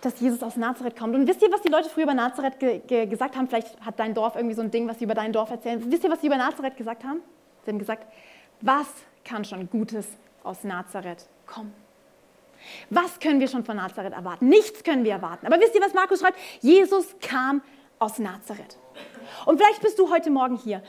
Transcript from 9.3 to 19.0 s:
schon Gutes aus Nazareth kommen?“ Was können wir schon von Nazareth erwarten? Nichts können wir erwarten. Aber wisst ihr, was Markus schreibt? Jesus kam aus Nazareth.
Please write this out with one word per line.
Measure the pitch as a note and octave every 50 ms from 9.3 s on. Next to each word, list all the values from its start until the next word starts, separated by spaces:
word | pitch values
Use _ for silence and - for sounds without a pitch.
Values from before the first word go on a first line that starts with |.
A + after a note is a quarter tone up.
| A#3+ G#3+ G3+
schon | - G3 F#3 F#3 F3
Gutes | - A3 A3 - A3+ G#3+ G3+ - - - _ _ _ _ -
aus | - F#3 - -
Nazareth | G3+ F#3 F3+ F3+ - - G3 - F3+ E3+ F3 - _ _ _ _
kommen?“ | - - A3 G#3+ G#3 - - _ _ _ _ _ _ _ _ _ _ _ _ _ _ _ _ - - - - - -
Was | G#3 E4+ F#4 F4 - -
können | - D#4 C#4+ C#4
wir | C4+
schon | B3+ C4 B3 A3+
von | - G#3+
Nazareth | G3+ F#3 F#3 - A3+ F#3 F#3+ -
erwarten? | E3 F3 F#3 E3+ - B3+
Nichts | C4 F4 G#4+ G#4+ - - - -
können | E4+ D4 B3+ A#3
wir | A3 G3+
erwarten. | F3 F3+ E3 F3 - -
Aber | A3+ D#4 F4
wisst | A4 A#4 A4+
ihr, | G#4
was | G4 G4 -
Markus | F#4 F#4+ F#4+ G4 -
schreibt? | E4+ F#4 F#4 - - - - -
Jesus | - C4 F4 G4 F#4+ - G4 F#4+ E4+ - - -
kam | - - C4 B3+ B3+ C4+ C#4 C#4+ - - - - _ _ _
aus | _ A3+ G#3+ - -
Nazareth. | G#3+ F#3+ F#3 G#3 - - G#3 G3+ - - - - - - - -